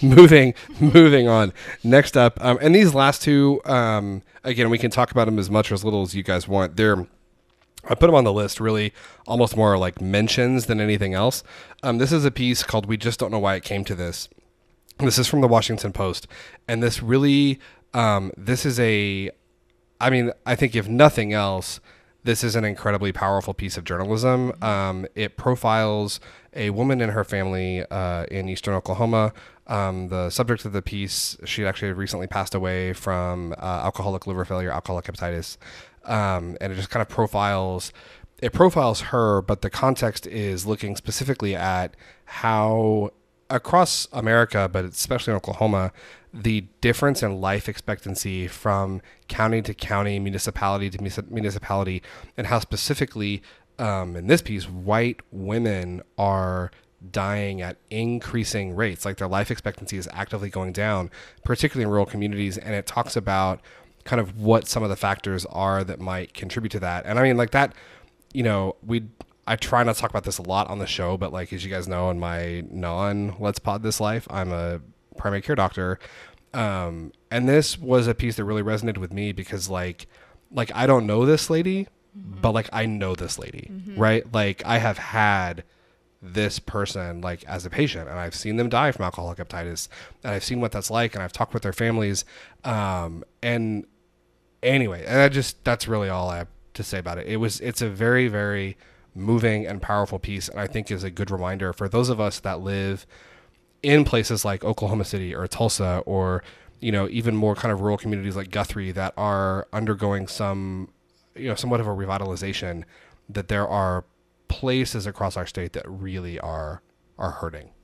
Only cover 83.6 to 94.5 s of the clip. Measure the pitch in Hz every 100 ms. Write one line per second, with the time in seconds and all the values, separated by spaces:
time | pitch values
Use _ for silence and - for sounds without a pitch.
83.6 | - 190 190 101 110 110 - 117 101 92
84.6 | - 117 113 98 - 113 107 98 90 85
85.6 | - _ _ _ _ _ 92 101 104 -
86.6 | - 104 98 98 87 85 90 87 71 90
87.6 | 87 143 147 - 67 87 85 - 107 110
88.6 | 120 117 143 123 90 87 87 87 85 90
89.6 | 87 85 - - - - 117 101 - 123
90.6 | 113 104 92 113 117 101 90 - 120 117
91.6 | - - 113 113 101 98 - - - _
92.6 | 127 110 98 90 85 82 - _ 120 120
93.6 | 110 104 - _ _ _ _ _ _